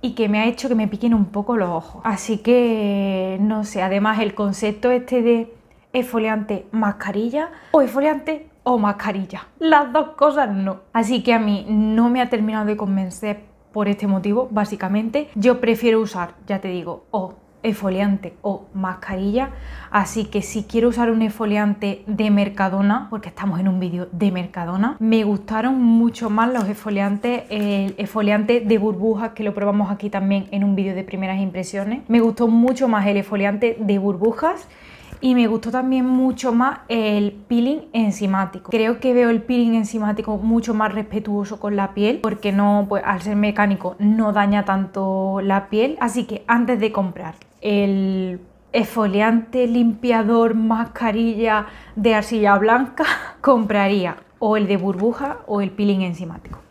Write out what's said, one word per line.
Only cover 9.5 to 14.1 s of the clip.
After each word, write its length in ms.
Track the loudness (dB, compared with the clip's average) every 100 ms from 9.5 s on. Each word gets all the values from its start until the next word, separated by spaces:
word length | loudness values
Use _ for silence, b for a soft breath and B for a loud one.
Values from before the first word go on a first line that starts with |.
| _
Las 320 | 4 4 4
dos 180 | 0 -2 2
cosas 320 | 2 4 0
no. 280 | 0 -2 -6 -4
Así 280 | -2 2 0
que 120 | 2
a 60 | 2
mí 260 | 2 -2 0
no 400 | 0 2 4 2
me 120 | 2
ha 80 | 0
terminado 360 | 0 -2 -2 -2
de 120 | -2
convencer 640 | -2 -2 -2 -6 -8 -8 -10 _ _
por 160 | -4 -2
este 200 | 0
motivo, 400 | 0